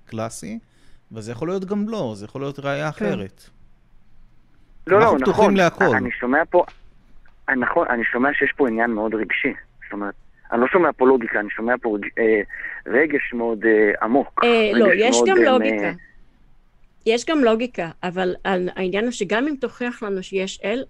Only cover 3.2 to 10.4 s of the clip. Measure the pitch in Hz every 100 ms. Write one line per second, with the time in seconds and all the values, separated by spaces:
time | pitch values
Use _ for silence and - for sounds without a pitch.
3.2 | 95 - - - - _ _ - - -
4.2 | - - _ _ - - - 190 226 156
5.2 | 131 190 208 196 175 - 131 127 123 -
6.2 | 123 139 165 175 - - - - _ -
7.2 | - - - 131 120 170 - 120 113 120
8.2 | 135 143 135 - 135 113 117 107 110 107
9.2 | 104 - 143 - - _ - 104 101 -
10.2 | - _